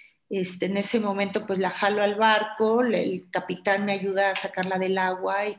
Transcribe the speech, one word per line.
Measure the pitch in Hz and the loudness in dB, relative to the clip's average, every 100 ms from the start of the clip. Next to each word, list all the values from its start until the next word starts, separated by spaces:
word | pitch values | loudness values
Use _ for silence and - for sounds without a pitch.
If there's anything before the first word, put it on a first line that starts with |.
| - _ - | -20 _ -6
Este, | 196 180 - | -4 -4 -2
en | 185 196 | -2 -2
ese | 196 233 | 0 0
momento, | 208 196 196 202 190 | 0 -2 -2 -2 -2
pues, | 190 | -2
la | 180 | -2
jalo | - 202 208 | 0 0 2
al | 202 | 2
barco, | 208 220 214 214 - 220 226 | 4 4 4 0 0 2 4
le-, | 247 180 | 2 2
el | 190 185 - | 0 -4 -4
capitán | 185 - 185 202 196 | -4 -4 -4 0 0
me | 202 | 0
ayuda | 196 196 190 196 | -2 0 2 2
a | 190 | 0
sacarla | 190 190 185 185 | -4 -4 -2 0
del | 185 190 | 0 0
agua | 185 185 190 196 | 0 -2 -2 -2
y | 208 | -2